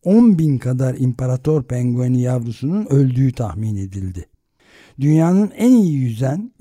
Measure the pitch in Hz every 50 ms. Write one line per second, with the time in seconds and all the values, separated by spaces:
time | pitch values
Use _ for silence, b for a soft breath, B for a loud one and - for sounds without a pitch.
0 | _ 175 202 233 240 226 190 160 160 151 135 120 - 127 127 127 135 127 131 -
1 | 131 123 117 123 127 127 127 127 - 151 156 147 127 - 123 123 123 123 120 123
2 | 127 127 127 123 123 123 127 123 117 117 113 - 131 151 185 214 208 - 139 139
3 | 139 127 123 127 135 123 - - 117 101 80 107 110 110 104 98 98 95 95 98
4 | 95 92 87 87 - - _ _ _ _ _ b b b b b b b b -
5 | 135 147 156 160 165 170 185 196 214 196 - - 220 247 262 233 196 165 147 135
6 | 127 120 113 110 135 131 143 190 220 262 - -